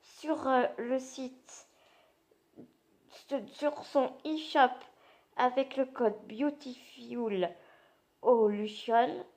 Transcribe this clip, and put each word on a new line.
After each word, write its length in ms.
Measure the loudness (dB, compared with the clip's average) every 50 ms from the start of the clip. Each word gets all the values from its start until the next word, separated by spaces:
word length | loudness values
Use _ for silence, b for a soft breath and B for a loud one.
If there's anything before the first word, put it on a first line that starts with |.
| _
sur, 440 | -20 -20 -14 -4 -4 -4 -2 0 2
euh, 200 | 2 2 2 2 -2 -6
le 220 | -4 -2 -2 -2
site, 640 | -2 -6 -12 -10 -12 -12 -12 -16 _ -20 -20 -20 -20 b b b b b b b b b b b b _ _ _ _ _ _ -20 -20 -20 _ _ _ _ _ _ _ _ -20 -20 -12 _
sur, 120 | -6 -6 -6 -6 -12
sur 280 | -4 -4 -4 -4 -4 -14
son 300 | -2 0 2 2 2 -2 -6 -6
e-shop 460 | -6 -4 -4 -6 -2 4 4 4 4 4 -4 -14 -20 b b b b b b b b _
avec 400 | 0 0 2 2 0 -2 -2 0
le 100 | -2 -2
code 300 | -2 -2 0 0 0 0 -2 -12 -16
Beautiful 1200 | -6 -2 -2 -2 -2 -4 -12 -16 -16 -16 -18 -20 -20 -20 -16 -12 -8 -6 -4 -2 0 0 -2 -2 B B B B B B B B B B B B _ _ 4
Eolution 1000 | 4 6 6 6 4 2 0 -4 -6 -8 -10 -4 2 4 4 4 4 0 -6 -10 -14 _